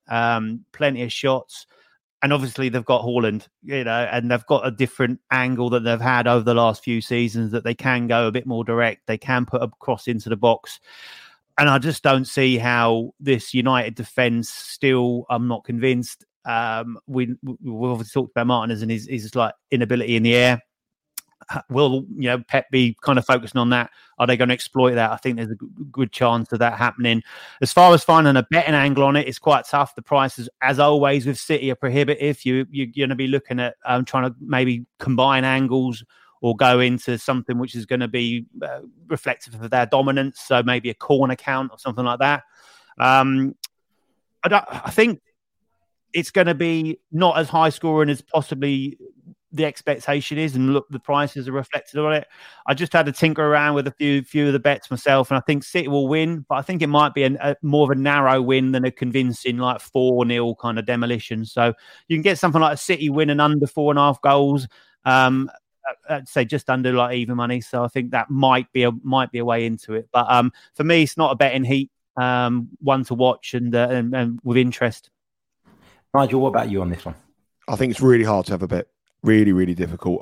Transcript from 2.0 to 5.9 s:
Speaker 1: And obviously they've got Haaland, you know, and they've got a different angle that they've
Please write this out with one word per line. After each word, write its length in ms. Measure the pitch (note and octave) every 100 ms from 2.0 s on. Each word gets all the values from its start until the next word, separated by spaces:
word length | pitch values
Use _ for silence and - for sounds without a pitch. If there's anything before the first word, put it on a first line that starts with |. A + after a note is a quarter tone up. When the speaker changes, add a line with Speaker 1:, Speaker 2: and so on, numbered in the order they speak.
| _ -
Speaker 1:
And 100 | C#3
obviously 380 | D3 C3 A#2 C3
they've 160 | B2 A2+
got 160 | B2+
Haaland, 480 | A#2 B2 A2 G#2+ - _
you 200 | - C#3
know, 240 | A#2 A2+ A#2
and 220 | B2 A#2+
they've 140 | A#2+ -
got 200 | C#3 B2
a 60 |
different 480 | G#2+ B2+ - B2 B2 -
angle 400 | C3 B2+ B2 B2
that 100 | A#2+
they've 180 | A#2